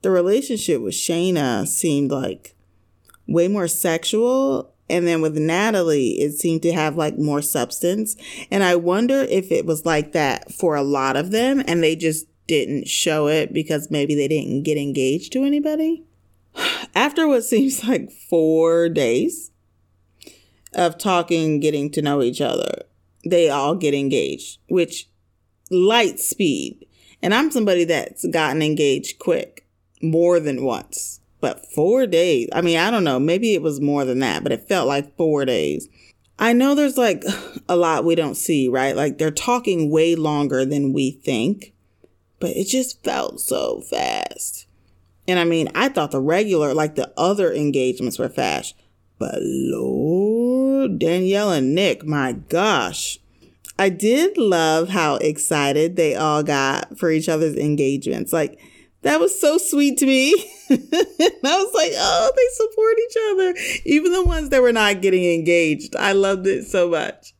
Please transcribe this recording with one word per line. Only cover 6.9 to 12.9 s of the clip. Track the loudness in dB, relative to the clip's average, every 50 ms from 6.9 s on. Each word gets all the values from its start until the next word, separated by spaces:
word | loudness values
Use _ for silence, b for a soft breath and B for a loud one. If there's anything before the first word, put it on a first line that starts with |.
| -2
like, | -2 -2 -2 -2
more | -2 -2 -2 -2 -2
substance. | -2 -2 -2 -2 -4 -4 -6 -4 -2 -2 -2 -2 -4 -6 -8 B B B B B B B
And | 0 0 2
I | 4 2
wonder | 2 2 2 2 2 2 2 2 2 2
if | 2 0 -2 0 0
it | -2 -2 0
was | -2 -4 -2 0
like | 0 0 0 0 -2 -2
that | 0 0 0 0 -2 -8 -14 -8
for | -2 -2 0 0
a | 0 0
lot | 0 0 0 0 0 0
of | 0 -2 -2
them | 0 0 0 2 0 0 0
and | 0 0 2 2
they | 2 0
just | 2 0 -2 -2 -2 -8 _ _ _ _
didn't | 0 0 0 0 0 -4 -6 -4
show | -4